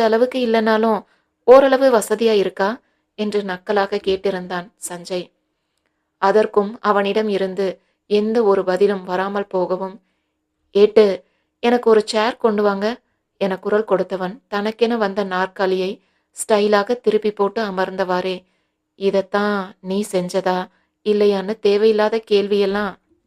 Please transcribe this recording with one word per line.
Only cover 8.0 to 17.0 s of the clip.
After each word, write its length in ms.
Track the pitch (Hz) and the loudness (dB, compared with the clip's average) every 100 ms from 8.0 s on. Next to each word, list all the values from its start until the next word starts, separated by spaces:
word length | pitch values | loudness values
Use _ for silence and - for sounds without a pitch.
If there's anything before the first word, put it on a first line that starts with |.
| _ | _
எந்த 280 | 208 214 233 | -2 0 0
ஒரு 180 | 208 190 | 2 2
பதிலும் 380 | 185 180 196 196 | 0 2 2 0
வராமல் 440 | 185 185 190 202 196 | -4 -4 -4 -6 -4
போகவும், 460 | 185 175 180 190 196 _ _ _ _ _ _ _ 196 | -4 -2 -4 -8 -14 _ _ _ _ _ _ _ 2
"ஏட்டு, 300 | 208 220 208 180 - _ _ _ | 4 6 4 2 -10 _ _ _
எனக்கு 240 | 233 240 226 | 0 2 4
ஒரு 120 | 220 214 | 2 2
சேர் 300 | 220 220 - | -2 -2 0
கொண்டு 240 | 233 208 | -2 0
வாங்க" 240 | 208 196 214 254 _ _ _ _ | 0 0 -4 -6 _ _ _ _
என 140 | 196 190 | -4 -4
குரல் 300 | 202 208 214 | -2 -2 0
கொடுத்தவன் 460 | 185 185 190 185 226 _ | -2 -2 -6 -8 -10 _
தனக்கென 500 | 202 208 220 226 233 | -6 -6 -2 -2 0
வந்த 260 | 202 196 | -2 -2
நாற்காலியை 640 | 196 185 185 - 190 185 185 233 _ _ _ - | -4 -4 -4 -2 -2 0 -4 -8 _ _ _ -14
ஸ்டைலாக 600 | - 208 208 208 202 | -2 0 2 2 0
திருப்பி 320 | 247 | -2